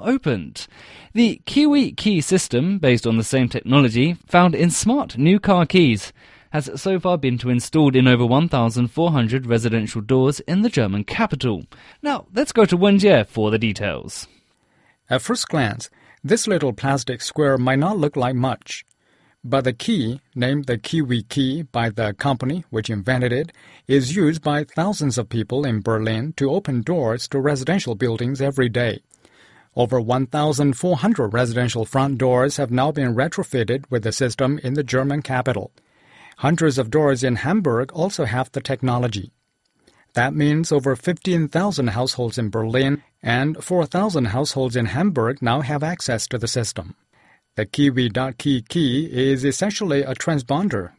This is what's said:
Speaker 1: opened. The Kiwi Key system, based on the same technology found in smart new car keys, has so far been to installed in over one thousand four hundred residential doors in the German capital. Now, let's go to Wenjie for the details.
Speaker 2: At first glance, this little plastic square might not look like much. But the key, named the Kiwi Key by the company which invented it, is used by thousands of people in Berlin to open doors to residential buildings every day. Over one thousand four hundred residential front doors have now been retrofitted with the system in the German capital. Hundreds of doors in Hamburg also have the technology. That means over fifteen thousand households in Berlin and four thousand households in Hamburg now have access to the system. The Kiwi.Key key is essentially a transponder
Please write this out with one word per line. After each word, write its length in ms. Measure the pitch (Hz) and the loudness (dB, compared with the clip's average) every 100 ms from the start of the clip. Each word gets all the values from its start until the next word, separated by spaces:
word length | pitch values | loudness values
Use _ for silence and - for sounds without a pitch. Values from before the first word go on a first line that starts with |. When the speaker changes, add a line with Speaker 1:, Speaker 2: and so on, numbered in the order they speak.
| 220 | -2
Speaker 1:
opened. 640 | 262 156 107 71 - - - - - - | 0 0 -2 -6 -14 -18 -20 -20 -20 -4
The 280 | 214 233 - - | 2 2 0 -2
Kiwi 460 | 277 302 285 226 | 2 4 4 2
Key 280 | - 214 185 | 0 0 0
system, 560 | - 185 - - 175 196 | 2 0 2 0 0 2
based 300 | 143 120 117 | 4 4 2
on 100 | 113 | 0
the 60 | |
same 260 | 107 135 123 | 2 0 0
technology 680 | 123 - 139 127 117 151 175 - | -2 2 4 4 2 0 -2 2
found 260 | 175 180 | 4 4
in 160 | 139 170 | 4 2
smart 480 | - 208 277 - 113 | 2 2 0 -2 0
new 220 | 151 202 | 4 4
car 260 | 202 180 160 | 4 2 4
keys, 480 | 185 151 107 - - - - _ | 4 4 2 -4 -18 -20 -20 _
has 180 | 151 139 131 | -6 -6 -6
so 200 | 190 185 | -2 0
far 180 | 180 175 | 0 0
been 220 | 135 123 | 0 -2
to 100 | 127 | 0
installed 460 | 123 - 160 147 131 | -2 2 4 6 6
in 120 | 127 | 6
over 160 | 123 | 6
one 240 | 120 131 170 | 4 2 2
thousand 420 | 135 117 117 120 | 2 0 0 -2
four 220 | - 170 | 0 0
hundred 360 | 147 110 135 120 | 2 0 -2 0
residential 540 | 117 113 113 107 113 | 0 0 -2 -2 -6
doors 380 | 104 131 131 143 | 0 2 2 0
in 200 | - 180 | -2 0
the 80 | 226 | 2
German 340 | - 110 208 | 0 0 -2
capital. 640 | 202 - 226 139 127 95 - - - - | -4 -4 -2 -2 -4 -4 -8 -20 -20 -8
Now, 240 | 294 233 - | -6 -6 -4
let's 200 | 196 294 | -4 0
go 120 | - 202 | 4 4
to 120 | 175 | 4
Wenjie 500 | 202 196 202 143 104 | 4 4 6 4 2
for 220 | - 107 | -2 0
the 80 | 110 | 0
details. 720 | 113 98 101 71 - - - _ _ _ _ _ _ _ - | 0 -2 -6 -6 -10 -16 -18 _ _ _ _ _ _ _ -6
Speaker 2:
At 140 | 127 | -4
first 260 | - 247 - | -2 -6 -4
glance, 400 | 160 113 113 - _ _ _ | -2 -2 -4 -14 _ _ _
this 220 | 139 233 214 | 0 0 0
little 280 | 185 139 | -2 -2
plastic 500 | 107 139 139 131 123 | -2 -2 -2 -4 -8
square 340 | - - 143 131 | -6 0 2 2
might 220 | 127 135 | 2 0
not 180 | 165 208 | 0 0
look 180 | 147 143 | -2 -2
like 200 | 123 127 | -2 -2
much. 500 | 127 117 - - - _ _ _ _ _ | -2 -4 -10 -14 -16 _ _ _ _ _
But 200 | 120 135 | -4 -2
the 100 | 127 | 0
key, 480 | 120 - 208 113 131 _ 123 | -2 -2 0 -2 -6 _ -4
named 300 | 123 143 131 | -2 -2 -2
the 120 | 117 | -4
Kiwi 460 | - 165 135 120 | -2 -2 0 -2
Key 400 | - 143 131 151 | -2 -2 -2 -2
by 260 | 147 117 117 | -4 -2 -2
the 240 | 107 107 | -2 -4
company 500 | 101 143 131 131 175 - | -2 -2 -2 -2 -6 -6
which 220 | 113 110 | -6 -4
invented 420 | 104 95 127 123 | -4 -2 0 0
it, 180 | 123 160 - - - - | -2 -4 -12 -20 -12 0
is 280 | 139 123 185 | 2 2 2
used 280 | 156 160 | 2 0
by 200 | 151 147 | -2 -2
thousands 540 | 147 - 185 202 147 120 | -2 -4 -2 -2 -2 -2
of 120 | 107 | -4
people 360 | 117 104 131 143 | -4 -2 -2 -2
in 160 | 110 | -2
Berlin 520 | 110 113 110 113 147 | 0 0 0 -2 -4
to 180 | - 139 | -2 0
open 320 | 175 196 127 | 0 0 -2
doors 440 | 110 175 117 117 - | -2 0 0 -2 -4
to 100 | 139 | -2
residential 560 | 139 139 131 185 123 104 | 0 0 -2 -2 -2 -2
buildings 440 | 123 113 123 135 | -2 0 -2 -2
every 300 | 139 139 123 | -2 0 0
day. 320 | 123 120 98 - _ _ _ _ _ _ - | 0 -2 -4 -10 _ _ _ _ _ _ -2
Over 240 | 120 127 | 0 0
one 280 | 113 127 135 | 0 0 0
thousand 460 | 151 151 135 143 | 0 0 2 0
four 240 | 127 180 123 | 0 0 2
hundred 360 | 202 214 110 | 2 2 0
residential 520 | 113 123 117 120 117 110 | 0 0 0 -2 -2 -2
front 340 | 135 139 127 | 0 0 2
doors 380 | 127 123 139 147 | 2 4 2 0
have 120 | 127 | 0
now 220 | 123 143 | 0 0
been 240 | 147 127 117 | 0 0 0
retrofitted 720 | 135 - 175 131 107 131 - | -2 -2 -2 -2 0 -2 -2
with 140 | 123 | -2
the 80 | 110 | -2
system 480 | - 127 - 131 151 | -2 -2 0 0 0
in 160 | 127 143 | -2 -2
the 80 | |
German 400 | 131 127 139 147 | 0 0 0 -2
capital. 480 | 139 127 127 110 95 _ _ _ _ - - - | -2 -2 -2 -2 -6 _ _ _ _ -20 -20 -2
Hundreds 400 | 139 165 160 131 | 0 2 2 2
of 140 | 113 | 0
doors 320 | 151 147 131 | 2 2 2
in 140 | 127 117 | 0 0
Hamburg 540 | - 208 156 117 131 | 0 0 2 0 -2
also 320 | - 185 - 127 | -2 -2 -2 -2
have 260 | 123 131 | -2 -4
the 100 | 135 | -6
technology. 680 | - 131 127 123 123 104 92 _ _ _ _ _ _ _ _ | -6 -2 -2 0 -2 -4 -10 _ _ _ _ _ _ _ _
That 220 | - 127 151 | -2 0 2
means 360 | 147 151 165 | 2 2 2
over 240 | 147 131 127 | 0 0 -2
fifteen 520 | - 170 190 170 151 | -2 -4 0 0 0
thousand 400 | 165 202 151 120 | 0 -2 0 -2
households 500 | 107 131 - 117 123 | -2 -4 -4 -4 -4
in 120 | 110 | -4
Berlin 500 | 113 110 123 135 143 - _ | -2 0 2 2 2 -4 _
and 400 | 117 123 143 156 | -2 0 0 -2
four 240 | - 180 156 | 0 0 2
thousand 380 | 180 214 165 117 | 0 2 2 0
households 500 | 117 151 135 131 123 | 0 -2 -2 0 0
in 100 | 117 | 0
Hamburg 560 | 131 202 147 113 139 | 0 0 2 0 0
now 200 | 117 131 | -2 0
have 200 | 127 147 | -2 -2
access 460 | 156 175 - 113 - | -4 -4 -4 -4 -4
to 100 | 123 | -6
the 100 | 117 | -4
system. 460 | 123 110 - 87 - _ _ _ _ _ - | -4 -4 -6 -12 -16 _ _ _ _ _ -8
The 100 | 107 | -4
Kiwi.Key 960 | - 143 127 123 127 135 - 147 131 - | 0 2 2 0 -2 -4 -4 -2 -2 -2
key 400 | 170 139 127 160 | -2 0 0 -2
is 320 | 127 135 131 | -2 0 0
essentially 600 | 139 - 202 202 196 139 | -2 -2 -2 -2 -2 -2
a 120 | 135 131 | -2 -4
transponder 760 | - 151 123 143 202 113 87 | -2 -2 -2 -2 0 -2 -6